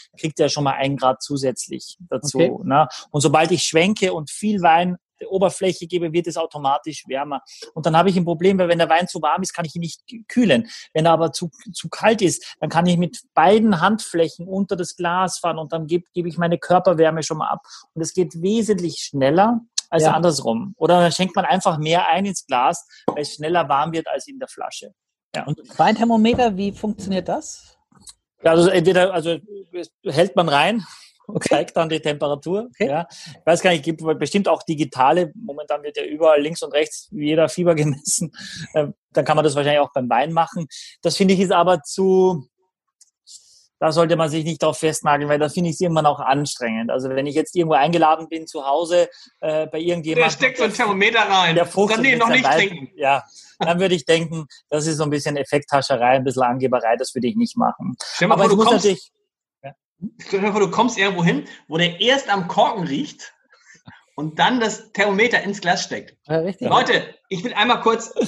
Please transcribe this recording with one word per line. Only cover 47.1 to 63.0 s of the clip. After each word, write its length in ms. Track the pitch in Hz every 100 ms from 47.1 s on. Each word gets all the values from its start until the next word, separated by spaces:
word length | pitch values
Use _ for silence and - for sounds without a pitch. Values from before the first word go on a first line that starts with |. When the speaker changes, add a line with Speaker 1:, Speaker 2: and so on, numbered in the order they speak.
Speaker 1:
wenn 160 | 131 143
ich 100 | 143
jetzt 180 | -
irgendwo 200 | - 165
eingeladen 540 | 147 147 170 156 156 160
bin 180 | 165 160
zu 180 | 160 135
Hause, 420 | 143 170 175 170 - - _
äh, 280 | 160 156 156
bei 100 | 160
irgendjemandem, 460 | 170 175 151 160
Speaker 3:
Der 60 | -
steckt 260 | - 254 254
so 60 |
ein 60 | 220
Speaker 1:
der 60 | -
Speaker 3:
Thermometer 420 | 233 190 208 226
rein. 340 | 214 190 175
Speaker 1:
der 100 | 165 170
fuchtelt 320 | - 202 220
Speaker 3:
Dann, 40 |
nee, 60 | 262
Speaker 1:
mit 60 | 240
Speaker 3:
noch 60 | 226
Speaker 1:
seinem 100 | 247
Speaker 3:
nicht 80 | 180
Speaker 1:
Wein. 200 | 156 196
Speaker 3:
trinken. 200 | 175 131 -
Speaker 1:
Ja, 260 | 139 135 - - - -
dann 180 | 170 175
würde 160 | 190
ich 100 | 175
denken, 420 | - 165 160 165 147 - -
das 180 | 151 151
ist 80 | 151
so 80 |
ein 60 | 151
bisschen 260 | 147 147 147
Effekthascherei, 800 | 131 143 143 139 131 127 120 135
ein 80 |
bisschen 180 | 131 123
Angeberei, 540 | 127 127 127 123 113 117
das 180 | 127
würde 140 | 131 120
ich 80 | 107
nicht 200 | 117 -
machen. 380 | 117 - - 131 -
Speaker 3:
Stell 120 | - 175
dir 80 |
mal 0 |
Speaker 1:
Aber 80 | 208
Speaker 3:
vor, 20 | 190
Speaker 1:
es 40 |
Speaker 3:
du 60 | 202
Speaker 1:
muss 100 | 220
Speaker 3:
kommst, 180 | -
Speaker 1:
natürlich 280 | 202 185 - _ _ _ _ _ 135 - _ _ 185 - -
Speaker 3:
stell 140 | 190
dir 60 | 202
mal 60 |
vor, 80 | 202
du 100 | 185
kommst 280 | - 233 196
irgendwo 240 | 196 180
hin, 200 | 170 269 - - -
wo 80 | 160
der 240 | 170 170
erst 280 | 220 269 233
am 160 | 202 175
Korken 360 | - 269 220
riecht 480 | 156 143